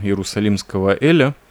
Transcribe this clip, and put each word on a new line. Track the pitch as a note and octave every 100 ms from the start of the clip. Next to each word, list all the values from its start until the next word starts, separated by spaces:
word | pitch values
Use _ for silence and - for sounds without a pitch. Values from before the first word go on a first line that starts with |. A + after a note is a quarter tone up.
иерусалимского | G2+ G2 F#2+ G#2+ G#2 G2+ - G2 G2 G2
Эля, | D3+ E3 C3+ - _